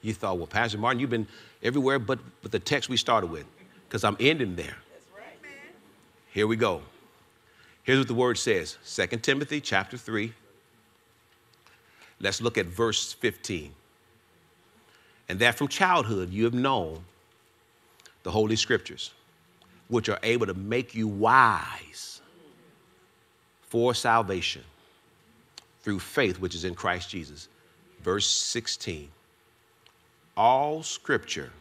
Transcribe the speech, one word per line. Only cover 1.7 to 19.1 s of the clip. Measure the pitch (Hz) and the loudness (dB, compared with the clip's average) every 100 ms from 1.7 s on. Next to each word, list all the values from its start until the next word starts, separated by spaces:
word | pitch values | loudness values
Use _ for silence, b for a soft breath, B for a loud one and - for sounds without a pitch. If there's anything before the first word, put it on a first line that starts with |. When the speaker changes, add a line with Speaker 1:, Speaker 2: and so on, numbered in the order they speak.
| 139 131 139 | 2 2 2
Speaker 1:
but, | 110 131 - - | 0 -4 -4 -16
but | - | -4
the | 107 | -4
text | - 143 - | 0 -2 0
we | 120 | -2
started | - 113 90 | 4 2 2
with, | 80 71 - - - _ | -6 -12 -20 -20 -20 _
'cause | 113 | 0
I'm | 104 104 | 0 4
ending | 123 160 113 87 | 2 2 -2 -4
there." | 82 - - | -10 -12 -20
Speaker 2:
That's | - _ | -20 _
right, | - - - | -20 -20 -20
man. | 285 277 294 349 _ _ _ _ _ | -20 -20 -20 -20 _ _ _ _ _
Speaker 1:
Here | 101 107 | 0 0
we | 113 | 2
go. | 113 85 73 - - _ _ _ _ b b b | 2 0 -8 -20 -20 _ _ _ _ b b b
Here's | - 135 | 0 2
what | 123 | 2
the | |
word | 120 123 117 | 2 2 2
says, | - 98 78 - | 0 0 -2 -12
Second | - - 90 117 | -12 -4 -2 0
Timothy | 127 139 147 151 | 0 0 0 -6
chapter | - 95 98 123 | 0 -2 -2 -10
three. | - 110 113 113 _ _ _ _ _ _ _ _ _ _ _ _ _ b b b b b | -6 -4 -4 -10 _ _ _ _ _ _ _ _ _ _ _ _ _ b b b b b
Let's | 98 95 | -4 -2
look | 117 110 | -2 0
at | 90 | -4
verse | 87 117 107 - | 0 0 0 -4
fifteen. | - 117 - - 92 73 71 _ _ _ _ _ _ _ _ _ _ _ b b b - | -2 -4 -4 -8 -8 -8 -20 _ _ _ _ _ _ _ _ _ _ _ b b b -10
"And | 95 | 2
that | 120 117 | 2 2
from | 143 | -4
childhood | - 190 175 110 104 90 | 2 4 4 2 -2 -2
you | 95 | 0
have | 117 | 0
known | 123 135 131 82 80 90 _ _ _ _ _ _ _ _ _ b b | 2 0 0 -2 -8 -16 _ _ _ _ _ _ _ _ _ b b
the | 90 | -2
Holy | 101 107 110 | 2 2 2
Scriptures, | - 110 - - - | 2 0 0 -14 -14